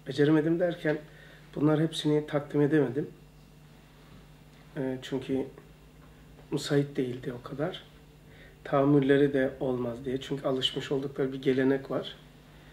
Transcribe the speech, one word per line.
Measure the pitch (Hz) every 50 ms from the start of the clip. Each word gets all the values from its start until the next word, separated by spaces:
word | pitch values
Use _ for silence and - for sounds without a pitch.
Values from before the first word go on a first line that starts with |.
| - -
Beceremedim | 135 143 147 147 160 156 147 160 170 170
derken | 180 175 165 - - 156 151 156 - - - - - - - - - - -
bunlar | - 139 151 156 147
hepsini | 160 156 - - - 151 151 151 151 151
takdim | - 143 143 - - 147
edemedim. | 147 135 156 156 139 123 120 143 170 - - - - - - - - - - - - - - - - - - - - - - - - - - - - - - - - - - 147
Ee, | 131 131 131 127
çünkü | - - 143 127 - - 135 131 135 - - - - - - - - - - - - - - - - - - - - -
müsait | - 147 - - 147 143 143 143 - -
değildi | 127 123 120 123 127 131 123 123
o | - -
kadar. | 127 131 151 185 - - - - - - - - - - - - - - - - - - -
Tahammülleri | - - 139 139 143 147 143 135 135 143 139 147 139 135
de | 135 131 135 - -
olmaz | 151 127 127 123 123 117 117 120 135
diye. | 135 123 135
Çünkü | - - 156 139 - 147
alışmış | 131 131 123 - - 139 135 -
oldukları | 151 135 139 139 - - 139 131 131
bir | 135
gelenek | 135 139 127 131 131 131 139 135 135 -
var. | 131 147 - - - - - - - - - - - - - -